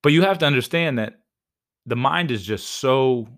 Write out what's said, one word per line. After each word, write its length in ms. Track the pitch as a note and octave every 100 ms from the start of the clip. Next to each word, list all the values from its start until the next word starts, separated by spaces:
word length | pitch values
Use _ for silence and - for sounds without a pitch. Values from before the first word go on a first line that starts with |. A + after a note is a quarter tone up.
But 100 | D3
you 100 | D#3
have 160 | F#3+ F#3
to 80 | D3
understand 520 | C3+ - E3+ E3 B2
that 220 | G#2+ _ _ _ _ _ _ _
the 120 | - A#2
mind 340 | C3+ E3 E3
is 120 | A2+
just 240 | F#2+ G#2+ -
so 640 | - C3+ C3 C3 B2 A2+